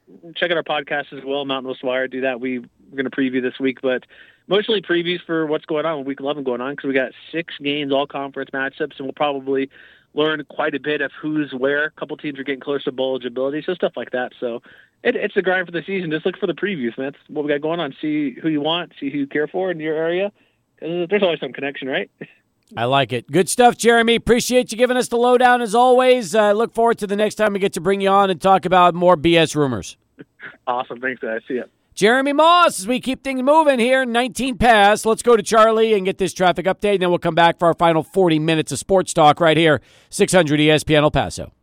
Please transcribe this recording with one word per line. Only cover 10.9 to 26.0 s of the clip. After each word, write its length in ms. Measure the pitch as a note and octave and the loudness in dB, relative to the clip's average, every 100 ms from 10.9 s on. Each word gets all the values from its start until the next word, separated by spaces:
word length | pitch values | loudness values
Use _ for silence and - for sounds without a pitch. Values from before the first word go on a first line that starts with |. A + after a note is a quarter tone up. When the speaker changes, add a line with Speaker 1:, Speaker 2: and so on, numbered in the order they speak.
| D3+ | -4
Speaker 1:
of 120 | C#3 - | -6 -8
who's 320 | D#3 D#3 D3 | -6 -4 -4
where. 320 | C3 C3+ C#3+ D3+ | -2 -2 -2 -4
A 60 | |
couple 260 | - D3 D3 | -8 -14 -10
teams 200 | D3+ C#3 | -10 -10
are 60 | |
getting 160 | C3+ C3+ | -8 -8
close 240 | C#3+ C#3 | -6 -6
to 80 | C#3 | -6
bowl 200 | B2+ C3 | -4 -4
eligibility, 500 | C3 A#2+ A#2+ C3+ D3+ D3+ | -4 -8 -6 -6 -6 -8
so 80 | |
stuff 200 | F3+ F3+ C3 | -4 -4 -6
like 160 | A#2 | -8
that. 220 | B2+ B2 - | -8 -8 -8
So 200 | B2 A#2 - - _ _ | -10 -10 -14 -20 _ _
it, 120 | - A3 | -4 -2
it's 180 | G#3 G#3 | -2 -2
the 60 | |
grind 240 | F3+ F#3 F3 | 0 -2 -4
for 60 | |
the 120 | E3+ | -8
season. 280 | D#3 G3 F3 | -6 -6 -4
Just 140 | D#3 F#3+ | -4 -4
look 120 | F3+ | -4
for 100 | F#3+ | -6
the 60 | |
previews, 440 | D#3 G3 F3 A#2+ A2 | -4 -4 -4 -6 -6
man. 160 | C3+ | -10
That's 40 | - _ | -10 _
what 160 | D3 D3 | -8 -4
we 40 | |
got 120 | C#3+ | -4
going 180 | D#3 E3+ | -4 -6
on. 160 | D3+ D3 | -6 -8
See 300 | D#3 D3+ C#3+ A#2+ | -6 -4 -4 -6
who 80 | D#3+ | -4
you 100 | D3+ | -4
want, 320 | D3 E3+ E3 - | -2 -4 -6 -10
see 100 | C#3 | -8
who 100 | C#3+ | -6
you 80 | C#3 | -6
care 200 | D3 D3+ | -4 -4
for 240 | F3+ F#3 | -4 -6
in 80 | E3 | -6
your 160 | D#3 D#3 | -6 -4
area. 360 | E3 F3 G3 _ _ _ _ _ | -4 -4 -6 _ _ _ _ _
'Cause 280 | D#3 F3 F3 | -10 -6 -6
there's 140 | G3+ | -2
always 160 | F#3+ D#3 | -2 -2
some 140 | C#3+ | -8
connection, 340 | C3 C#3 C3+ C3 | -8 -10 -8 -8
right? 220 | D#3 G3+ _ | -8 -8 _
<laughs> 120 | - _ _ _ _ - | -20 _ _ _ _ -6
Speaker 2:
I 80 | A#2+ | 0
like 260 | C#3 C3 | 0 0
it. 180 | B2+ - | -4 -2
Good 180 | D3 F#3+ | -2 0
stuff, 280 | - B3 G3+ | 4 4 4
Jeremy. 380 | A3+ A#3 A3+ A#3 | 2 4 4 2
Appreciate 560 | - A#3+ - B3 B3+ | 2 0 2 0 0
you 60 | G#3+ | 0
giving 180 | B3 B3 | 0 0
us 100 | - | -2
the 80 | A#3+ | 0
lowdown 440 | B3 B3 B3 B3 | 2 4 4 4
as 120 | A#3 A3+ | 2 2
always. 600 | B3+ B3 | 4 4